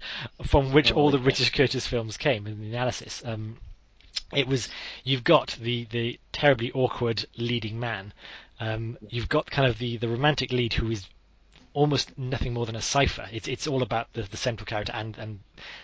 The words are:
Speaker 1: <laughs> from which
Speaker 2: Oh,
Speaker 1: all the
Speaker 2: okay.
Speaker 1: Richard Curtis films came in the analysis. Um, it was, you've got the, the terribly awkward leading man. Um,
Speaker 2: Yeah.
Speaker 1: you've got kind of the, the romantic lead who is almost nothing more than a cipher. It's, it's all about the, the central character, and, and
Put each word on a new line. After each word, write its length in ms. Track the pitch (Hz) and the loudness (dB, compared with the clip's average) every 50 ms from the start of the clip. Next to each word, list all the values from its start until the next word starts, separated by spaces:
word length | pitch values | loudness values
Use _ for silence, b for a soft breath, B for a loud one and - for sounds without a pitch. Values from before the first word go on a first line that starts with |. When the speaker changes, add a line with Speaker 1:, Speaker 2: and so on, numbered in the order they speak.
| - - - | -4 -6 -10
Speaker 1:
<laughs> 260 | - - - - - 131 | -10 -10 -10 -10 -8 -2
from 280 | - - 151 139 131 | 2 4 4 4 6
which 200 | 135 151 147 - | 6 6 6 6
Speaker 2:
Oh, 40 | - | 6
Speaker 1:
all 140 | 156 147 147 | 6 6 6
the 60 | 139 | 6
Speaker 2:
okay. 100 | 135 123 | 4 4
Speaker 1:
Richard 260 | 135 131 - 131 - - | 2 2 2 2 0 2
Curtis 320 | - 139 120 - 127 - | 4 2 2 2 -2 -2
films 300 | - 123 120 113 110 101 - | -2 -2 -2 -2 -4 -6 -2
came 280 | - 156 127 107 101 | 0 0 0 0 -2
in 140 | 107 107 104 | -6 -8 -8
the 80 | 107 107 | -8 -6
analysis. 540 | 113 120 123 127 113 - - - - - - | -4 -2 -2 -2 -2 -4 -8 -12 -12 -10 -8
Um, 320 | 120 113 107 110 110 117 - - - - - - _ _ - - - - - - - | -6 -6 -6 -6 -8 -10 -12 -14 -16 -18 -18 -20 _ _ -20 -14 -10 -10 -10 -8 -4
it 140 | - 139 135 | 0 0 2
was, 220 | 127 135 127 107 - B B B B B B B | 2 2 0 -2 -4 B B B B B B B
you've 200 | 127 135 127 120 | 0 0 2 6
got 320 | 165 165 139 110 - - - | 6 6 6 6 2 -6 -6
the, 260 | 113 117 120 120 120 113 | -4 -2 -2 -2 -2 -4
the 300 | 117 120 117 120 123 - _ _ | -2 -2 -2 -2 -4 -8 _ _
terribly 380 | - - - 147 135 110 113 127 | -2 4 6 6 6 6 2 -2
awkward 520 | - 135 127 123 - - 123 117 113 107 - - - - | 2 2 2 2 2 0 0 0 0 -2 -4 -8 -6 -4
leading 420 | 117 117 120 117 104 107 107 113 | -2 0 0 0 -2 -4 -4 -4
man. 320 | 120 120 113 98 98 98 - B B B B B B B B - | -4 -4 -4 -6 -8 -12 -16 B B B B B B B B -6
Um, 380 | 113 110 110 110 113 113 120 - | -4 -4 -2 -2 -4 -6 -8 -10
Speaker 2:
Yeah. 80 | - - | -10 -6
Speaker 1:
you've 180 | - 120 110 - | -4 -4 -2 0
got 200 | - 151 - - | 0 0 0 0
kind 160 | - - 135 127 | 0 2 4 4
of 100 | 113 110 | 2 0
the, 180 | 123 120 117 | -2 -4 -2
the 120 | 110 117 113 | -2 -2 -2
romantic 440 | 117 117 135 151 147 - 135 120 | 0 2 2 2 2 2 0 0
lead 220 | 123 123 120 113 - | 0 0 0 0 0
who 160 | - 117 110 | 0 0 0
is 180 | 113 104 98 - - _ _ _ _ _ _ _ _ - - - - | -2 -4 -6 -12 -20 _ _ _ _ _ _ _ _ -20 -18 -6 0
almost 440 | 143 147 147 143 127 - - - - | 2 2 4 4 2 0 -4 -8 -8
nothing 340 | 131 127 135 113 - 127 | -6 -4 -2 -2 -2 -2
more 140 | 120 120 117 | -2 -2 -4
than 100 | 110 113 | -4 -4
a 60 | 110 | -4
cipher. 440 | - - - 139 139 - - - - - | -2 0 2 4 4 2 2 -2 -6 -8
It's, 160 | - 113 - - | -8 -8 -6 -6
it's 180 | 131 - - | -6 -4 -2
all 160 | 160 139 131 | -2 0 0
about 300 | 127 107 - 113 123 - | 0 0 0 -2 -2 -4
the, 80 | - 117 107 | -6 -6 -6
the 120 | 92 - | -6 -6
central 300 | - - 127 113 101 104 | -4 -2 -2 -2 -2 -4
character, 260 | - 113 107 104 - - | -4 -4 -4 -4 -4 -4
and, 220 | 117 107 110 107 | -6 -6 -6 -8
and 240 | - 110 107 107 98 - _ _ B B B B B | -8 -10 -10 -10 -12 -14 _ _ B B B B B